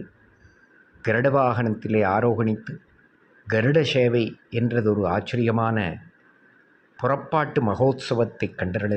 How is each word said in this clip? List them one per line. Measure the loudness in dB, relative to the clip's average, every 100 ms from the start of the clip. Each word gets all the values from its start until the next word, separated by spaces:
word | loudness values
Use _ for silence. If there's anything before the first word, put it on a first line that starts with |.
| -12 _ _ _ -20 _ _ _ _ _
கருட | -2 2 4
வாகனத்திலே | 4 2 0 -2 -2 0 2 2
ஆரோகணித்து | 2 2 2 0 -2 -6 -14 _ _ _ _ _ _ -4
கருட | 0 2 2 2
சேவை | 2 2 2 -2 -6 _ -2
என்றதொரு | -2 0 0 2 0
ஆச்சரியமான | -2 -2 -2 0 0 0 0 -2 -6 -14 _ _ _ _ _ _ _ _ -6
புறப்பாட்டு | -2 -2 -2 -4 -2 -2
மகோத்சவத்தை | 0 2 0 0 -2 -2 -2 -4 -8
கண்டருள | -6 -6 -4 -2